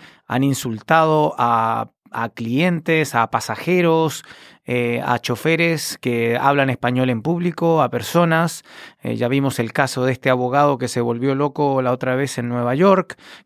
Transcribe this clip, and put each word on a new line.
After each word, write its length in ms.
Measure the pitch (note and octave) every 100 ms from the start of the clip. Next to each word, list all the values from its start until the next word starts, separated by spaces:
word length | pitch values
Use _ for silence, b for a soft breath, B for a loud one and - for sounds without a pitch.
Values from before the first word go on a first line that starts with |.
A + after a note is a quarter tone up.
| B B B
han 180 | B2
insultado 920 | C#3 C3 B2 A2 - D#3+ D#3+ D#3 D3+ -
a, 540 | A#2+ A#2 A2+ A2+ A2 _ _
a 160 | - A#2
clientes, 840 | - A2+ C3 F3+ E3+ E3 D#3+ D3
a 160 | A#2+ A2+
pasajeros, 960 | A#2+ - A2 - F3+ D#3+ D#3+ D#3+ - - B B B
eh, 380 | - B2 A#2+ A#2+
a 140 | - B2
choferes 800 | - A#2 D#3 D#3+ E3+ D#3+ - -
que 380 | B2+ A#2+ A#2 A#2+
hablan 300 | C#3 C#3+ C3+
español 400 | A#2+ B2 B2+ B2+
en 120 | A2+
público, 600 | A#2 F3 F3 E3 E3 D#3+
a 80 | B2+
personas. 720 | A#2+ G#2 E3+ E3+ D#3+ E3 - - B B B
Eh, 140 | A#2+ A2+
ya 100 | A#2+
vimos 300 | C#3 C#3 -
el 140 | A2+
caso 320 | - C3+ C3
de 80 | B2+
este 180 | B2 C3+
abogado 480 | B2+ B2 C#3 D3 C3
que 80 | B2
se 120 | B2
volvió 340 | A#2 A#2 C3+
loco 480 | C3+ D3 C#3+ C#3+ C3+
la 80 | B2+
otra 220 | B2+ C3
vez 240 | B2+ C#3 -
en 100 | A#2+
Nueva 260 | A#2+ A#2+ C3+
York, 400 | G3 F#3+ F3+ - B B